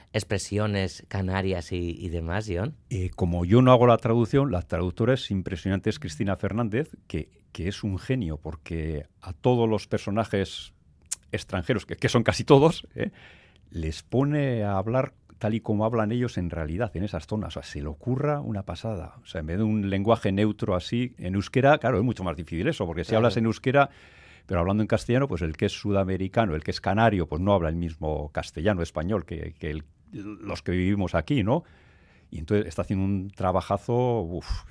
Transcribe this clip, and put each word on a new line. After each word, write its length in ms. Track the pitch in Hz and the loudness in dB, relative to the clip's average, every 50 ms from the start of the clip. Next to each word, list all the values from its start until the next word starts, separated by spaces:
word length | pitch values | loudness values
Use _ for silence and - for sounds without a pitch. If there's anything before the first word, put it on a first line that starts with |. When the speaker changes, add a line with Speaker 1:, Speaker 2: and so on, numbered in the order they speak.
| - _ - | -20 _ -4
Speaker 1:
expresiones 920 | 110 - - 107 95 - - 98 104 107 107 101 98 95 90 - - - | -4 -2 -2 -2 -4 -2 -2 -2 -2 0 0 0 0 0 -2 -4 -8 -14
canarias 640 | - - 98 95 92 92 95 95 95 92 87 82 - | -8 -4 -2 -2 0 0 0 0 0 -2 -2 -4 -4
y, 260 | 92 87 87 87 85 - | -4 -4 -4 -4 -4 -6
y 100 | - 87 | -6 -6
demás, 420 | 80 85 82 80 87 104 107 110 87 | -4 -4 -4 -2 -4 -4 -4 -4 -4
Jon? 220 | 85 101 147 156 - _ _ | -4 -4 -4 -6 -10 _ _
Speaker 2:
Eh, 200 | 131 98 90 90 | -4 -4 -4 -4
como 340 | - - 92 87 85 87 87 | -2 -2 -2 0 0 0 2
yo 180 | 87 107 120 131 | 6 6 8 8
no 80 | 127 | 8
hago 160 | 127 117 123 | 8 8 8
la 100 | 120 117 110 | 6 6 4
traducción, 520 | - 120 113 120 117 104 - 139 139 139 | 4 2 2 2 2 2 2 2 2 2
la 120 | 101 87 - | 0 -2 -2
traductora 520 | - - 87 90 90 82 - 113 117 135 | -2 -4 -2 -2 -2 -2 0 2 2 2
es 160 | 127 - - | 0 0 -2
impresionante, 580 | 104 95 87 90 92 87 - 95 95 95 - 107 | -4 -2 -2 -4 -6 -4 -2 -2 -2 0 0 -2
es 100 | 104 - | -4 -2
Cristina 340 | - 92 - - 104 98 95 | -6 -10 -6 -4 -2 -2 0
Fernández, 600 | - - 98 95 113 120 107 98 120 151 - - - _ | -2 -2 -4 -2 -2 -2 0 0 -2 -4 -4 -8 -18 _
que, 240 | _ - 80 - - _ _ _ _ _ | _ -6 -6 -6 -8 _ _ _ _ _
que 160 | - 82 92 | -6 -4 -4
es 160 | 101 - - | -4 -4 -4
un 120 | 104 95 92 | -4 -4 -4
genio, 400 | - - 131 131 107 80 76 73 | -2 -2 -2 -2 -2 -4 -4 -6
porque 680 | - 80 78 78 - - 82 82 78 80 80 73 71 - _ _ | -8 -10 -12 -12 -10 -8 -6 -4 -4 -4 -4 -6 -8 -10 _ _
a 120 | - 90 87 | -14 -14 -14
todos 360 | - - 127 123 120 117 113 | -2 2 2 4 4 4 2
los 180 | 107 98 - | 2 0 -2
personajes 840 | - - 101 - - 98 113 107 - - 98 95 - - - - - - _ _ _ _ _ _ _ - - _ - | -2 -4 -4 -4 -2 -2 -2 -2 0 0 -2 -2 -2 -4 -12 -14 -16 -20 _ _ _ _ _ _ _ -10 -10 _ -8
extranjeros, 560 | - - - - - 92 87 - 131 101 - | -8 -8 -6 -4 -4 -4 0 0 -2 -2 -2
que, 100 | - - | -6 -8
que 120 | - - 120 | -2 -2 2
son 160 | - 123 113 | 4 4 4
casi 180 | - 104 - 113 | 4 0 0 6
todos, 460 | - 147 139 143 165 170 - - - - | 8 8 8 8 6 4 0 -8 -14 -6
¿eh? 160 | - 113 - - - - - - - - _ _ - - - | -6 -6 -6 -6 -10 -20 -20 -20 -20 -20 _ _ -20 -20 -12
les 320 | - 87 80 78 78 - - | -8 -6 -4 -4 -6 -6 -8
pone 640 | - - 120 139 143 147 151 143 135 123 113 104 | -2 0 0 2 2 0 0 0 0 0 0 0
a 140 | 101 101 95 | 0 0 0
hablar 340 | 98 110 117 131 131 - - _ _ _ - - | 0 0 0 0 0 -2 -6 _ _ _ -14 -4
tal 160 | - 107 110 | -2 -2 -2
y 60 | 113 | -2
como 240 | - - 107 104 107 | -2 -2 0 2 2
hablan 260 | 113 120 113 107 104 113 | 2 2 2 0 0 0
ellos 260 | 123 123 117 - - | 0 -2 -2 -2 -4
en 120 | 90 85 | -4 -4
realidad, 400 | 80 80 80 76 80 92 120 101 - | -4 -4 -4 -4 -2 -4 -4 -4 -4
en 80 | 82 98 | -6 -6
esas 220 | 104 - 85 - | -4 -4 -8 -6
zonas. 300 | - 107 110 95 80 - | -4 -6 -4 -4 -6 -8
O 60 | - 73 | -10 -12
sea, 80 | - | -10
se 100 | - 73 | -10 -8
le 80 | 71 73 | -6 -8
ocurra 520 | 73 - - 123 123 127 139 147 147 147 | -8 -6 -4 -4 -2 0 0 -2 -2 -2
una 220 | 139 113 110 98 98 | -4 -6 -6 -6 -6
pasada. 520 | - 87 - - 113 110 87 80 80 - - - | -8 -10 -8 -6 -6 -6 -6 -8 -10 -14 -18 -20
O 40 | |
sea, 140 | - - 87 | -12 -10 -8
en 60 | 78 | -6
vez 120 | 78 82 98 | -4 -2 0
de 60 | 110 | 0
un 260 | 110 107 107 98 98 | 0 0 0 0 0
lenguaje 400 | 95 95 98 110 117 110 - 104 95 | 0 0 4 4 4 4 4 0 2
neutro 420 | 98 104 107 104 - - 104 92 | 2 2 2 0 -2 -2 0 0
así, 380 | 90 - - - 120 127 - - - | -2 -2 -2 -2 -2 -2 -4 -6 -8
en 160 | - 90 95 | -6 -2 -2
euskera, 440 | 101 95 - - 123 120 139 151 151 | -2 -2 0 0 4 6 6 4 4
claro, 200 | - 117 131 92 | 4 0 2 2
es 60 | 113 | 2
mucho 180 | 127 107 - 92 | 0 -2 -2 -4
más 120 | 87 78 | -4 -4
difícil 300 | 76 85 - 85 82 95 151 | -6 -8 -6 -4 -2 -2 -2
eso, 180 | 160 - 101 | -2 -2 -4
porque 160 | 85 82 82 82 | -4 -4 -4 -4
si 40 | - | 2
Speaker 1:
Claro. 80 | 113 110 113 | 2 4 4
Speaker 2:
hablas 100 | 117 95 | 4 4
en 100 | 123 113 | 2 0
euskera, 440 | 113 107 - - 135 127 139 139 - - - - - - - - - - - _ | 0 0 0 -2 2 4 4 4 4 0 -10 -20 -20 -20 -20 -20 -20 -20 -20 _
pero 140 | - 92 87 | -4 0 0
hablando 220 | 85 92 101 107 110 | 2 2 2 2 2
en 40 | |
castellano, 400 | 101 113 104 - - 120 127 139 135 | 2 0 0 0 2 2 2 2 0
pues 140 | - 82 85 | -2 -4 -4
el 140 | 82 90 | -4 -2
que 100 | - 101 | -2 -2
es 60 | 101 - | -2 -2
sudamericano, 800 | - - 104 101 98 95 92 95 90 95 95 - 120 113 98 76 | -2 -4 0 2 2 2 2 0 -2 -2 -2 0 0 0 2 0
el 80 | 78 - | -4 -4
que 80 | - 90 | -4 -6
es 80 | - | -4
canario, 480 | - 98 98 107 113 113 104 92 82 78 | -2 0 2 4 4 4 4 2 0 -2
pues 120 | - 76 90 | -2 -2 2
no 120 | 101 101 | 4 4
habla 140 | 95 82 78 | 4 4 2
el 60 | 80 | 0
mismo 540 | 85 85 82 80 80 80 78 78 73 73 76 - | -2 -4 -4 -6 -6 -4 -4 -4 -4 -6 -6 -6
castellano, 500 | 78 - - - 78 80 104 104 85 82 | -6 -8 -6 -8 -2 0 0 2 2 -2
español 420 | - - 78 80 90 110 98 82 | -4 -4 -6 -4 -2 -2 -4 -4
que, 300 | - 85 78 80 80 80 | -6 -10 -10 -10 -10 -12
que 160 | - - 78 | -8 -8 -6
el, 140 | 76 78 73 - _ _ _ - - | -6 -6 -10 -12 _ _ _ -18 -16
los 500 | - 95 104 107 98 - 101 90 - - | -14 -12 -12 -14 -12 -10 -10 -10 -8 -4
que 100 | - 90 | -2 0
vivimos 420 | 90 90 95 104 101 95 87 - | 2 2 2 2 2 0 0 0
aquí, 260 | 85 80 - 147 135 92 | -2 0 2 0 0 2
¿no? 220 | 101 127 170 - - - - _ - _ _ _ _ _ _ _ _ | 2 2 0 0 -6 -16 -20 _ -20 _ _ _ _ _ _ _ _
Y 80 | - - | -12 -12
entonces 280 | 80 - 104 104 107 | -4 0 0 0 0
está 160 | - - - 87 | -2 -4 -6 -4
haciendo 220 | - 104 95 95 | -2 0 0 0
un 260 | 98 101 98 92 98 | 0 0 -2 -4 -6
trabajazo, 880 | - - 95 92 92 92 - - 101 98 - - 120 120 123 123 120 113 90 | -8 -2 -2 2 2 2 2 0 -2 -2 0 -2 0 0 2 2 0 -2 -2
uf, 420 | 82 87 85 - - - - - - | -4 -6 -8 -6 -6 -8 -8 -8 -12